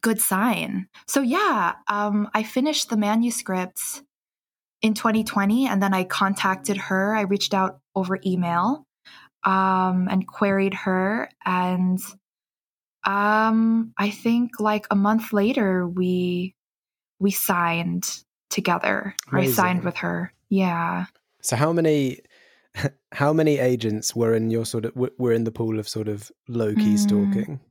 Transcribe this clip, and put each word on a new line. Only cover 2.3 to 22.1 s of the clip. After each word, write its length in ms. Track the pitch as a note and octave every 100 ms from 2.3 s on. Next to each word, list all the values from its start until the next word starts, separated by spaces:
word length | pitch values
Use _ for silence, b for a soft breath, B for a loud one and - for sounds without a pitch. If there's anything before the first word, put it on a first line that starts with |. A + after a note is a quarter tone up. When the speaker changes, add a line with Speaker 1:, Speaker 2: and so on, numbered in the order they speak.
Speaker 1:
I 80 | G#3+
finished 460 | A3 - C#4+ D4 -
the 80 | A3
manuscript 1040 | G#3 A3+ A#3 A#3 - F#3 F#3 - - - - _ _ _ _ _ _ _
in 120 | A3
twenty 300 | G#3+ A3+ A3
twenty, 420 | G#3+ - G3 A3+ C4+
and 160 | F#3+
then 120 | G3
I 100 | F#3+
contacted 720 | F#3 - G3 G3 G3 F#3+ F#3 G3
her. 400 | - F#3+ G3 A3
I 60 |
reached 320 | G3 G3+ -
out 260 | G3+ F#3+ - _ G3
over 240 | F#3 F#3+ F#3+
email, 580 | F3+ F3 E3+ F#3+ D4 - _ B B B _ -
um, 640 | F#3+ F#3+ F#3 F#3 F#3 F#3
and 160 | F#3+ F#3
queried 460 | - G3+ G3 G3
her. 560 | F#3+ - F#3 F#3 A3+ - _ -
And, 560 | F3+ F3+ F#3 F#3 F#3 - - _ _ _ _ _ _ _ _ G3
um, 880 | G3 G#3 G#3+ A3 A3 A3+ A3+ A3+ -
I 120 | G3+
think, 500 | G#3 A#3 A#3 A#3+ -
like, 280 | G#3+ G#3+ G#3
a 40 | G3+
month 380 | G3+ A3 A3+
later, 540 | G#3 G3+ C4+ G3+ F#3 F3+
we, 680 | F3+ F3+ F3+ F3+ F3+ F#3 _ _ _ _ _ _ _
we 120 | G3
signed 920 | F#3+ - F3+ E3+ E3+ E3+ F3 - - _ _ _
together. 680 | - F#3 F3 - - G3 - -
I 60 | -
Speaker 2:
Amazing. 140 | C3+
Speaker 1:
signed 300 | B2+ F3+ F3+
with 140 | F3+ -
her. 360 | F3 F3 F3+ _ _
Yeah. 560 | G3 F#3 E3+ E3+ F3 F3+ _ _ _
Speaker 2:
So 140 | - A#2
how 180 | D3+
many, 460 | E3+ E3 D3+ C3+